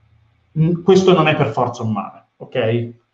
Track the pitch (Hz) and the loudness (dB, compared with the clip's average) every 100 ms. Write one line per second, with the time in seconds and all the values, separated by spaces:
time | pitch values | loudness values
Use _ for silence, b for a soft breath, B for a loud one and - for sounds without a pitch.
0 | _ _ _ _ _ 156 160 170 - 185 | _ _ _ _ _ -2 -2 0 2 4
1 | 185 160 156 151 113 127 120 - 110 101 | 4 4 2 0 -2 -2 -6 -4 -6 -6
2 | 92 - _ _ - 127 110 120 117 - | -8 -16 _ _ -8 -4 -2 -2 -4 -12
3 | _ | _